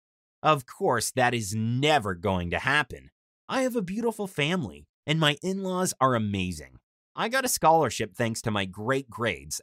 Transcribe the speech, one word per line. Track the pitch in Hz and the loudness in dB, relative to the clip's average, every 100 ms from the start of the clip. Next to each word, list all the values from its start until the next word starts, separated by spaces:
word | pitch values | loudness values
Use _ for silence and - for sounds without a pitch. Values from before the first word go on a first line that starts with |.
| _ _ _ _ | _ _ _ _
Of | 147 151 - | 2 2 0
course, | - 190 120 - | -4 0 0 0
that | 127 123 120 | 0 2 0
is | 98 | -2
never | 110 110 123 147 147 101 87 | -2 -2 2 4 2 2 -2
going | 98 92 87 | 0 0 0
to | 85 | -2
happen. | 131 147 143 71 65 _ _ _ - | 2 2 2 -4 -16 _ _ _ -6
I | 254 | -2
have | 262 240 | 0 -2
a | |
beautiful | 175 202 233 220 196 | -4 -2 -4 -4 -6
family, | - 147 185 113 73 - _ - | -2 0 0 -4 -10 -20 _ -2
and | 160 | 2
my | 151 147 | 2 2
in-laws | 180 190 185 180 185 - | -2 -4 -2 -2 -2 2
are | 131 120 | 2 2
amazing. | 107 101 90 78 67 64 _ _ _ - | 0 0 -2 -4 -10 -20 _ _ _ -6
I | 214 | -2
got | 269 254 | 0 0
a | |
scholarship | - 160 165 131 - 110 - | 2 4 4 4 -2 -6 -4
thanks | 117 117 | -4 -2
to | 117 | -2
my | 104 95 | -2 -2
great | 95 110 135 127 | -4 -2 -2 -4
grades, | 110 117 73 73 - | -4 -4 -4 -6 -8